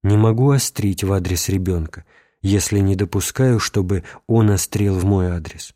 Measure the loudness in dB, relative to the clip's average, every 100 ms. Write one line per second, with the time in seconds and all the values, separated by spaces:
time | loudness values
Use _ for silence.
0 | 2 4 4 4 2 2 -2 -2 -2 -2
1 | -2 -2 -2 -4 -2 -2 0 -2 -4 -12
2 | -20 _ _ _ 0 0 2 0 2 0
3 | -2 -2 -4 0 2 2 0 -2 0 -2
4 | -4 -20 0 2 4 2 -2 -2 0 0
5 | 2 0 0 -4 -8 -16 -20